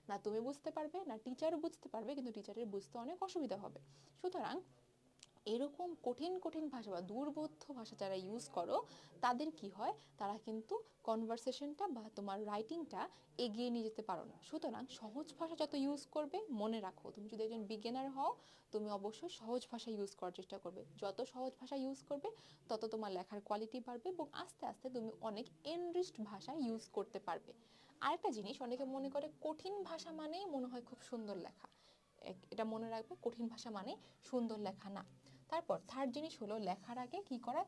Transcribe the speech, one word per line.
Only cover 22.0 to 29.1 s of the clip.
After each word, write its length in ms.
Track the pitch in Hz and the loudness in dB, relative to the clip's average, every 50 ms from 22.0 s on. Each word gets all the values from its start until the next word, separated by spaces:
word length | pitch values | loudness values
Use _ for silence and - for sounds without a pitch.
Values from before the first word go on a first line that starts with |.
| - | -4
করবে 280 | - 285 285 370 453 440 - - - - - - - | -4 -4 -2 -2 -4 -4 -6 -12 -18 -20 -18 -2 0
তত 160 | 226 220 226 | 0 0 2
তোমার 260 | 220 226 220 214 202 | 0 0 0 0 0
লেখার 300 | 185 180 185 - 214 202 | 0 -2 -2 -2 -4 -6
কোয়ালিটি 380 | 202 - 208 214 220 220 - 254 | 0 2 2 2 2 0 -2 -4
বাড়বে 300 | 233 247 240 233 - 370 | -4 -4 -6 -2 -2 -2
এবং 180 | 370 339 302 294 | 0 0 -2 -2
আস্তে 340 | - - 370 359 - - - | -2 -4 -6 -6 -6 -4 -4
আস্তে 240 | 233 226 - - 262 | -4 -2 -4 -6 -2
তুমি 220 | 254 240 220 220 220 - | -2 0 -2 -2 -2 -2
অনেক 240 | 220 220 202 214 262 - - - - | -2 0 0 0 -4 -6 -10 -8 -4
এনরিচড 600 | 285 330 349 349 349 339 359 359 - - 233 214 | -2 0 0 0 2 4 4 2 2 0 -4 -4
ভাষা 300 | 208 214 196 - 262 285 | -4 -4 -6 -6 -4 0
ইউজ 360 | 330 254 226 226 220 - - - | 2 2 2 2 0 -4 0 0
করতে 260 | 208 190 - - - | 0 0 0 -4 -4
পারবে। 340 | - 180 165 - - - - - - - - - - - - - | -2 0 -2 -2 -2 -8 -16 -18 -20 -20 -20 -20 -20 -20 -4 2
আরেকটা 280 | - 269 330 359 - 381 | 4 4 6 6 4 4
জিনিস, 320 | 247 214 185 202 277 - | 4 2 0 -2 -2 -2
অনেকে 240 | 262 233 247 254 277 | 0 0 0 0 0
মনে 240 | 262 269 269 269 | 0 0 0 0
করে 200 | 277 | 2